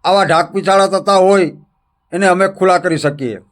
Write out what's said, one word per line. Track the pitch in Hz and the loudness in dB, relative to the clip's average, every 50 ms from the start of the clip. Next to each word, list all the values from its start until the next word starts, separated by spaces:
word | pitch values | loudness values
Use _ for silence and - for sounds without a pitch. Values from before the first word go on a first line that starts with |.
| - | 0
આવા | 165 190 196 165 | 0 0 0 2
ઢાક | 151 165 165 175 - | 0 0 0 -2 -2
પીછાડા | - 196 - 196 196 196 196 190 | -6 -4 -2 0 2 2 2 0
થતા | 196 190 160 202 196 190 | -2 -2 0 0 2 2
હોય | 185 190 202 196 175 151 - - _ _ _ _ _ _ _ _ _ _ | 4 4 4 2 0 -2 -4 -12 _ _ _ _ _ _ _ _ _ _
એને | - 180 196 | -6 -2 0
અમે | 190 180 185 190 190 | 0 2 2 0 -2
ખુલ્લા | 196 - 190 185 180 175 | -2 -2 0 2 2 0
કરી | 180 180 165 147 | 0 -2 -4 -2
શકીએ. | - 147 147 147 135 120 104 92 _ _ | -4 -6 -6 -4 -10 -10 -10 -12 _ _